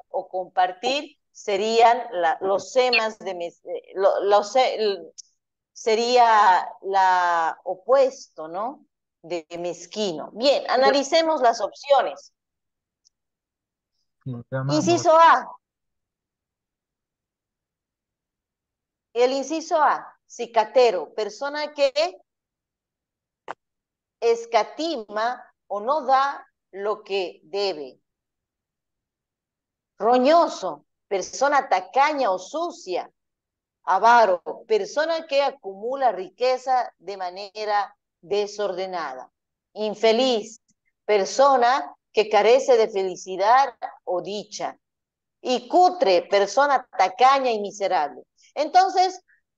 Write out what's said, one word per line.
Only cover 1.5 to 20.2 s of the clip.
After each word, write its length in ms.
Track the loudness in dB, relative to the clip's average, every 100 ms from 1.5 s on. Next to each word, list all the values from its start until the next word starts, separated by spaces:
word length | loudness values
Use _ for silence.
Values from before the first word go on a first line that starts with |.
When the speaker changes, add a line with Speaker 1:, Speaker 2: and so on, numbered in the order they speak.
| -4 0 4 6 4 -2
Speaker 1:
la, 260 | -2 -2 -2
los 300 | -2 -2 -2
semas 480 | 0 2 2 -2 -6
de 160 | -12
mes-, 300 | -10 -10 -12
eh, 280 | -12 -12 -12
lo, 260 | 0 0 2
los 300 | 2 2 2
se-, 220 | 0 0 0
el, 360 | -4 -4 -10 -20 -20 _ _ _ _
sería 960 | -10 -2 0 2 4 4 6 6 4 0 -12
la 760 | -4 0 2 2 2 0 -2 -4
opuesto, 840 | -10 -12 0 2 2 -2 -20 -16 -12
¿no? 380 | -10 -10 -12 _ _ _ _
De 240 | -10 -10 -10 -10
mezquino. 720 | -8 -10 -12 -6 -6 -6 -12
Bien, 300 | -4 0 0 0
analicemos 680 | 0 2 2 0 0 0 2
las 200 | 0 0
opciones. 720 | -6 -10 0 2 2 -6 -20 _ _ _ _ _ _ _ _ _ _ _ _ _ _ _ _ _ _ _
Speaker 2:
Nos 200 | -14 -14 -10
llaman, 260 | -8 -4 -2
Speaker 1:
Inciso 360 | 0 0 4
Speaker 2:
nos 100 | 6
Speaker 1:
A. 240 | 8 6 0 -18 _ _ _ _ _ _ _ _ _ _ _ _ _ _ _ _ _ _ _ _ _ _ _ _ _ _ _ _ _ _ _ _ _ _ _
El 200 | -2 0
inciso 480 | 0 -4 -8 -2 0
A, 340 | 2 0 -6 _